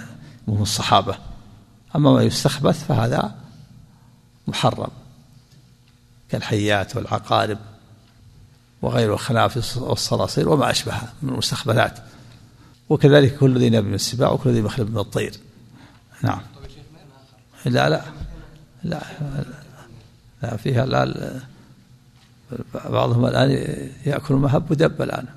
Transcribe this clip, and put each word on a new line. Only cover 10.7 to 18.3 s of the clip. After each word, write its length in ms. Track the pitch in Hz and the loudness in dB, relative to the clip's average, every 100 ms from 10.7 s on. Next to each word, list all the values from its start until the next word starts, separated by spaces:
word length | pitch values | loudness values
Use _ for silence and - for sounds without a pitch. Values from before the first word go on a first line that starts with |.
أشبهها 420 | - - 110 117 - | 0 -4 -6 -8 -8
من 80 | 135 | -6
المستخبثات، 680 | 127 - - - 117 104 - - - - - - - - - - | -4 -4 -4 0 0 0 -2 -16 -20 -20 -20 -20 -20 -20 -20 -2
وكذلك 480 | 151 147 143 135 139 | 4 8 8 6 6
كل 220 | 135 123 | 4 4
ذي 100 | 123 | 4
ناب 140 | 113 | 4
من 100 | 101 | 2
السباع 380 | 101 - 117 135 | -2 -4 0 0
وكل 180 | - 127 | 2 2
ذي 120 | 117 | 2
مخلب 300 | 104 131 107 | 0 -2 -2
من 60 | 110 | -4
الطير. 360 | 101 - 104 - - - - - - - _ - | -4 -4 -6 -8 -20 -20 -20 -20 -20 -20 _ -4
نعم. 160 | 110 101 - - - - - - - - - - _ - - | -4 -4 -8 -18 -20 -20 -20 -20 -20 -20 -20 -20 _ -8 -2
لا، 240 | 123 139 | 2 2
لا، 120 | 156 - - - | 0 -4 -12 -14